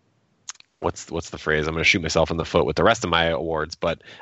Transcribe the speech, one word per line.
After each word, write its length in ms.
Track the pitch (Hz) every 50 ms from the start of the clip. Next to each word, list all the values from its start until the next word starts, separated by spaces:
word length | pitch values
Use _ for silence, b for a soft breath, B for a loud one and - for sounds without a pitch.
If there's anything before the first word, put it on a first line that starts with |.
| _ _ _ _ _ _ _ _ _ - - _ _ _ _ -
what's, 280 | 87 87 - - - -
what's 220 | - 82 - -
the 80 | - 78
phrase? 300 | - 78 76 76 76 78
I'm 60 | 80
gonna 100 | 80 80
shoot 180 | - - 95
myself 300 | 80 80 - 87 80 -
in 40 | 85
the 80 | 82 78
foot 220 | - - 85 65
with 80 | 62 73
the 80 | -
rest 220 | 82 107 117 - -
of 60 | 87
my 160 | 85 85 82
awards, 500 | 82 82 65 80 82 82 78 78 82 -
but, 260 | - - - 92 - B B B B